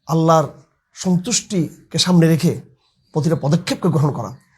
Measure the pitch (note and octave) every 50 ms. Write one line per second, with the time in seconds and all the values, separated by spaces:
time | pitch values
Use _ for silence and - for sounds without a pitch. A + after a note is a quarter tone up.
0 | _ - D#3+ E3 D#3+ E3 D#3+ D#3+ D3 C3 - - - _ _ _ _ _ _ -
1 | - F#3+ F3+ F3 F#3 B3 G#3+ - - - G#3+ F3+ D3+ - - - - _ - E3
2 | - F3+ F3+ E3+ E3 D#3+ E3 D3 E3+ E3 - B2+ - - _ _ _ _ _ _
3 | _ _ _ D#3+ C#3 D#3+ D3+ - - D3 D#3 E3+ - - C4+ - - F3+ C#3 D3+
4 | D3 D3 B2 - A2 F#2+ B2+ - _ _ _